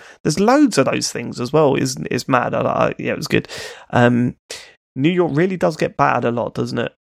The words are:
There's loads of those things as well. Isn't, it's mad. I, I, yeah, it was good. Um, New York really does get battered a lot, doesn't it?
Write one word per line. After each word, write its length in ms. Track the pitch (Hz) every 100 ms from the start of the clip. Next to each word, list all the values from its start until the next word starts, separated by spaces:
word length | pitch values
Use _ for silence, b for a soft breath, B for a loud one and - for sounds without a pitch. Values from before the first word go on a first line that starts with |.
| B B
There's 160 | 147 151
loads 380 | 208 277 285 170
of 80 | 131
those 260 | 139 -
things 260 | - 120 -
as 120 | 123
well. 240 | 147 151 139
Isn't, 320 | 131 135 -
it's 160 | 123 -
mad. 280 | 127 120
I, 60 | -
I, 320 | 120 - 117 -
yeah, 140 | -
it 40 | 110
was 120 | 160
good. 180 | 110 - B B B B
Um, 440 | 123 123 120 123 - _ B B B _ -
New 140 | 147
York 200 | 180 170 143
really 200 | 185 185
does 200 | 180 156
get 200 | 165 -
battered 280 | 143 123
a 80 | 120
lot, 220 | 120 110
doesn't 240 | - 120 123
it? 140 | 113 -